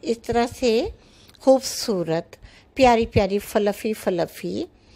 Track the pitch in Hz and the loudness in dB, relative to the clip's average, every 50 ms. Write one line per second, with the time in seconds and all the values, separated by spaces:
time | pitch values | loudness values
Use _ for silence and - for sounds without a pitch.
0 | - 311 226 233 - - 226 233 233 240 - - 262 233 220 233 349 453 - - | -6 -6 -6 -4 -4 -2 -2 0 -2 -2 -4 -4 -2 0 0 0 0 -4 -8 -12
1 | _ _ _ - - - - - - 269 269 254 233 - - - - - 202 180 | _ _ _ -20 -20 -20 -16 0 4 4 4 4 2 -2 -8 -6 -4 -4 -2 -2
2 | 165 160 160 170 175 - - - - - - - - _ - - 262 247 233 226 | -2 -2 -2 -2 -4 -6 -12 -20 -20 -20 -20 -20 -20 _ 0 4 4 6 6 4
3 | 233 233 - 226 202 185 196 208 - - - 220 202 208 202 - - 220 220 - | 2 0 2 0 2 2 0 -4 -4 -2 -2 0 0 0 -2 -2 -4 -6 -6 -4
4 | - 208 185 170 156 - - - - 170 190 220 339 - _ _ _ _ - | -2 -2 -2 -2 -2 -4 -6 -8 -10 -8 -6 -8 -8 -10 _ _ _ _ -20